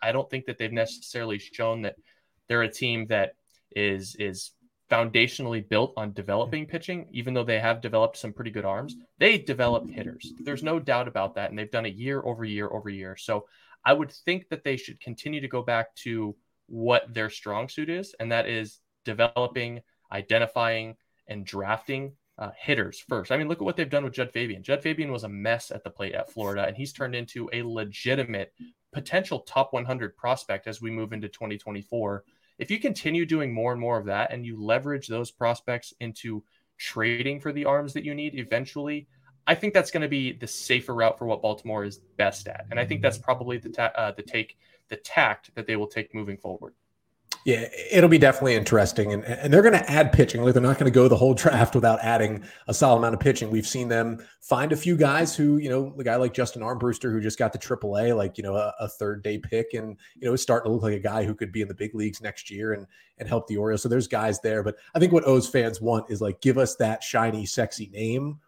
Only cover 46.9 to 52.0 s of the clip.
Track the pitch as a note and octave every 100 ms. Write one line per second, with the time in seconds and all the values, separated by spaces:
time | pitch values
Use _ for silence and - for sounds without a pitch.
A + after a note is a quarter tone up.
46.9 | _ _ _ _ - - A#2 A#2 - -
47.9 | F#3+ E3+ E3 C#3 C3 C3+ A2+ G#2+ A2 F#2+
48.9 | - G#2 G#2 A#2 A#2 D3 E3 A3+ F#3+ -
49.9 | D3 D3 - B2+ A#2 B2 B2 B2+ C3+ C#3
50.9 | B2 B2 A#2 C3 B2+ D#3+ B2+ A#2 B2 A2+
51.9 | A2+